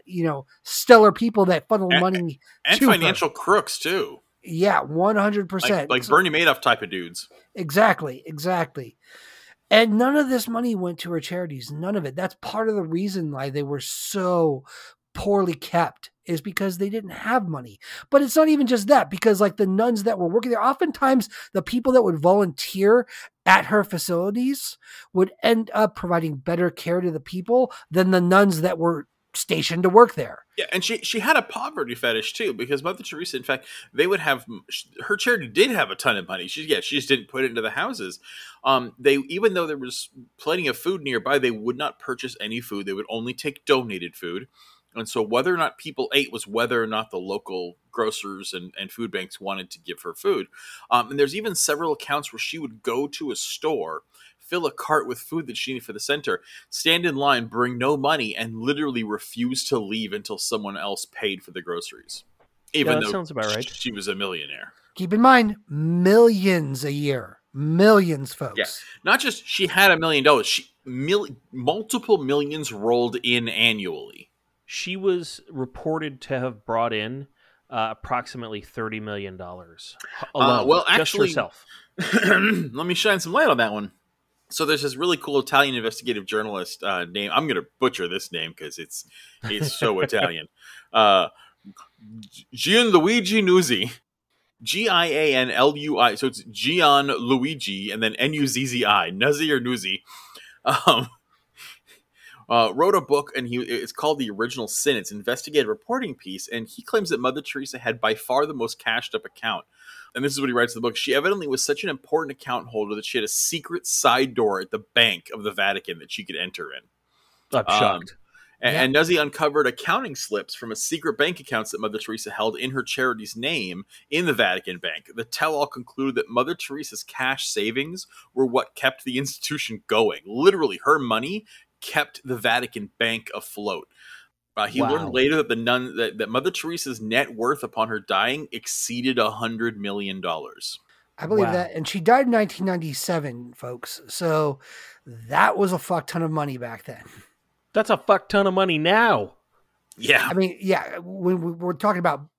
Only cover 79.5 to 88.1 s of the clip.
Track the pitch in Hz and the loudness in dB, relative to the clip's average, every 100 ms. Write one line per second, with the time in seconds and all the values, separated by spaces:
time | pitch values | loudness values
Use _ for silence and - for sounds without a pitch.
79.5 | 90 85 82 - - - - - 143 135 | -14 -18 -20 -20 -18 -16 -12 -8 0 4
80.5 | 120 104 170 - 175 156 208 190 151 110 | 4 4 4 4 2 2 0 0 0 -4
81.5 | - - - _ - - 208 185 190 202 | -8 -20 -20 _ -8 0 2 4 4 4
82.5 | 190 151 123 175 175 220 196 165 220 302 | 0 -2 -4 -4 0 2 2 0 2 4
83.5 | 143 113 104 104 - _ _ _ _ _ | 4 2 0 -8 -14 _ _ _ _ _
84.5 | - 151 151 139 127 180 160 - 139 131 | -4 0 0 -2 -4 -2 -2 0 -2 2
85.5 | 139 139 127 110 - 120 107 95 107 107 | 4 4 2 -4 -6 -4 -6 -2 -4 -4
86.5 | 98 90 - 98 92 87 95 101 87 156 | -6 -8 -6 -4 -4 -4 -6 -2 0 0
87.5 | 95 - _ 127 - 87 | -2 -4 _ 0 0 -4